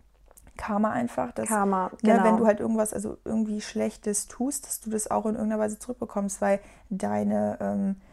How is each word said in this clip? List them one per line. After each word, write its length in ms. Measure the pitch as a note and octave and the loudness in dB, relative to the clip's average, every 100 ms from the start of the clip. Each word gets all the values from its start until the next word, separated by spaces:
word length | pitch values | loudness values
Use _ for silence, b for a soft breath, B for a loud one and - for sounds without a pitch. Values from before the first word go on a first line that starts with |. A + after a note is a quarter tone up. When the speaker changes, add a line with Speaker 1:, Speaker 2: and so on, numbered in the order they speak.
| - _ - - - - | -20 _ -20 -20 -20 -12
Speaker 1:
Karma 340 | - G#3 G#3+ | -4 0 0
einfach, 400 | B3 A#3+ - B3 | 0 -2 -2 -4
dass, 160 | A3 G#3+ | -4 0
Speaker 2:
Karma, 420 | G#3+ G3 F#3+ F#3 - | 2 2 2 -2 0
Speaker 1:
ne, 120 | G#3+ | 4
Speaker 2:
genau. 100 | A3+ | 6
Speaker 1:
wenn 140 | G3 A3 | 6 6
du 80 | A3 | 4
halt 140 | G#3 | 4
irgendwas, 340 | A3+ A3 G#3+ | 2 0 0
also 240 | G3+ G#3 - - | -2 -6 -8 -4
irgendwie 360 | A3 G#3+ G#3 | -2 0 -4
Schlechtes 680 | - G#3+ G#3+ - G#3 G#3 - | -6 -4 -4 -4 -4 -4 -6
tust, 380 | - B3+ - - | -4 -4 -4 -8
dass 120 | - | -10
du 100 | A3 | -4
das 200 | G#3+ - | -4 0
auch 140 | G#3 G#3+ | 0 0
in 100 | A3 | -2
irgendeiner 260 | G#3+ A3 | -2 0
Weise 180 | G#3+ G#3+ | -2 -4
zurückbekommst, 600 | - B3 A3+ G3+ G3+ - | -10 -8 -6 -4 -4 0
weil 180 | G3+ G3+ b b - | 2 0 b b -8
deine, 680 | F#3+ G#3 G#3 G#3 G#3 G#3 - | -4 -2 0 2 2 0 -2
ähm, 340 | G3+ G3+ G3 G3 b | -2 0 0 -2 b